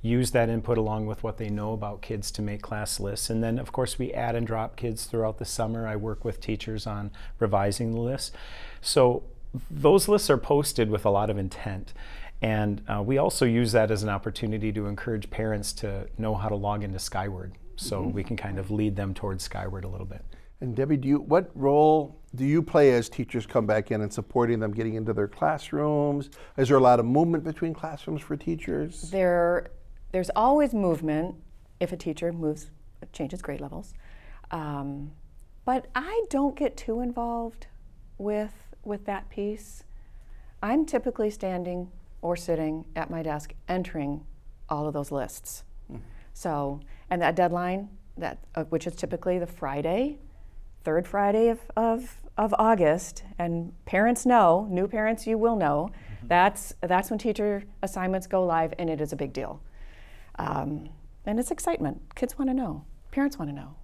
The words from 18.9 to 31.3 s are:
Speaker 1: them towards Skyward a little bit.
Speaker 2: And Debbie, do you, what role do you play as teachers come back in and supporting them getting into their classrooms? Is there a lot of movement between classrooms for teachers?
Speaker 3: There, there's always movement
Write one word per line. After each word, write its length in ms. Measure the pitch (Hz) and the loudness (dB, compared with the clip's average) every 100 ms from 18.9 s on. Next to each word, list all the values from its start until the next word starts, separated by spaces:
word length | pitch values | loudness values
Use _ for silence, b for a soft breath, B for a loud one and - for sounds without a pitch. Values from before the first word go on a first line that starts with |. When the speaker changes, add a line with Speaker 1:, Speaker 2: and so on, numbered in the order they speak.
| 98 | 0
Speaker 1:
them 180 | 98 | -4
towards 300 | 95 101 92 | -4 -4 -4
Skyward 420 | - 95 95 95 92 | -6 -6 -6 -6 -8
a 20 | |
little 180 | 92 92 | -8 -8
bit. 180 | 98 - b b - | -10 -12 b b -8
Speaker 2:
And 140 | 127 113 | -4 -2
Debbie, 200 | 139 147 | 2 2
do 100 | 135 | 4
you, 120 | 143 | 2
what 300 | 143 165 175 143 | 6 4 4 0
role 640 | 139 147 156 156 139 - - 123 | 4 8 8 6 2 -10 -14 -2
do 100 | 139 | 4
you 160 | 160 | 4
play 320 | 165 160 139 | 4 8 8
as 160 | 123 110 | 8 2
teachers 360 | - 117 120 107 | -4 -4 -4 0
come 200 | 127 107 | 0 4
back 260 | 107 - | 2 2
in 100 | 107 | -2
and 120 | 104 | -2
supporting 460 | 110 - 123 120 117 | -4 -2 2 4 2
them 120 | 107 | 0
getting 220 | 107 113 | -2 -2
into 200 | 110 110 | -2 -2
their 140 | 107 101 | 0 0
classrooms? 1000 | - 156 151 - 147 151 147 147 143 139 B B - | 2 0 0 -4 0 2 2 2 0 -4 B B 0
Is 120 | 131 | 6
there 80 | 139 | 8
a 40 | |
lot 180 | 127 123 | 10 8
of 60 | 113 | 6
movement 380 | 139 170 165 | 4 4 2
between 300 | 160 156 165 | -2 -4 -4
classrooms 480 | 160 160 147 - 151 | -4 -8 -8 -6 -8
for 160 | - 147 | -6 -6
teachers? 720 | - 160 - 147 151 - 160 | -4 -4 -2 -2 -4 -8 -4
Speaker 3:
There, 560 | 190 185 175 170 175 - - - - - | 2 4 4 4 2 -2 -14 -16 -16 -4
there's 160 | 185 180 - | -2 0 4
always 380 | 233 294 285 | 6 6 4
movement 600 | 226 185 165 156 151 175 | 4 2 2 0 0 -2